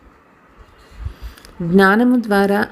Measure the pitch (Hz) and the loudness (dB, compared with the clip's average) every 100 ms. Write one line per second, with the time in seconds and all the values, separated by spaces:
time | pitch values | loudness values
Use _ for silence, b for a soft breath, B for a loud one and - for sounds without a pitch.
0 | - _ _ _ _ - - B B B | -20 _ _ _ _ -20 -20 B B B
1 | B B B B B - 170 185 190 214 | B B B B B -10 -2 2 4 4
2 | 247 247 214 196 196 202 220 | 2 0 0 0 0 -2 -4